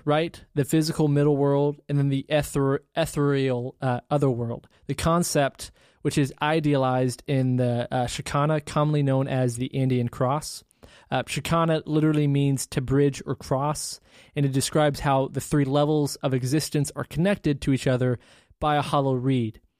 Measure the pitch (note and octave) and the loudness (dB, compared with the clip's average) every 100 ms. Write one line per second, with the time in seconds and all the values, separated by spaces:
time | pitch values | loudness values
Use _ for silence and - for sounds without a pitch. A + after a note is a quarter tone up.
0 | D3 D3+ E3+ - - D3 C3 D#3+ D#3 - | -2 0 0 -6 -8 -4 2 2 2 2
1 | D3+ C#3+ D3 C#3 C#3+ C#3 D3 D3 - C#3+ | 2 4 4 4 2 2 0 -2 -4 0
2 | C#3 C3+ - D3+ C#3+ D3 C3+ C#3 - - | 0 0 0 -2 0 0 0 0 -4 -4
3 | D#3 D3+ C#3+ C#3 C3+ B2 B2 - C3 B2 | -4 0 0 2 0 -2 -6 -6 -2 -2
4 | - D3 C#3 A#2+ A#2 A#2 - _ - C#3+ | -2 0 2 0 -4 -8 -14 _ -10 -2
5 | E3 E3+ E3+ D#3 C3+ - - - _ _ | 0 2 2 0 0 -2 -18 -20 _ _
6 | D3 D#3 C3 - D3+ D#3+ D3 C#3 B2+ B2+ | -2 0 0 0 0 0 2 2 2 2
7 | C3 - - C3+ C3 B2+ B2 A#2+ - C3 | 0 -4 -4 0 2 2 0 -2 -2 -2
8 | A#2+ - - C#3+ D3+ D#3 - D#3 D3+ D3+ | -4 -6 -4 -2 0 -2 -2 -2 0 2
9 | C#3 C3+ C3+ C3 B2+ A#2 B2+ C#3 C3 B2+ | 2 0 0 0 -2 -2 -6 -2 0 0
10 | A#2+ - C3 D3+ - - - _ - - | -2 -2 -2 -2 -6 -14 -18 _ -20 -20
11 | - C3 - D3 - E3 E3 D#3+ - D3+ | -6 -4 -4 -6 -2 0 2 0 0 2
12 | D#3 D3+ D3 C#3 C#3+ C3+ - - B2 C3+ | 2 2 2 2 2 0 -4 -6 0 2
13 | C#3+ C3 - C3 - C3+ C#3+ D3 - - | 2 0 -6 -8 -4 -2 -2 -4 -8 -12
14 | _ - - D3 C#3 C3 - D#3+ D3 C#3 | _ -20 -10 -2 0 0 0 2 2 2
15 | C#3+ C3+ C3+ C3+ - D3+ C3+ C#3+ D3 D3+ | 2 2 0 -4 0 0 2 2 2 2
16 | C#3+ - C#3+ C3 B2 D3+ - D3+ C#3 - | 0 -2 -2 -2 0 -2 -2 -2 -2 -6
17 | B2 D3+ F#3+ G3+ D#3 C#3+ - C3 C#3 B2+ | -8 -2 0 0 -2 -2 0 0 2 0
18 | B2+ A#2 _ - _ - D3+ D3 C#3 D3 | 0 -2 _ -20 _ -6 0 0 0 0
19 | C3+ B2+ B2+ C3 A2+ - _ _ | 2 0 0 0 -2 -6 _ _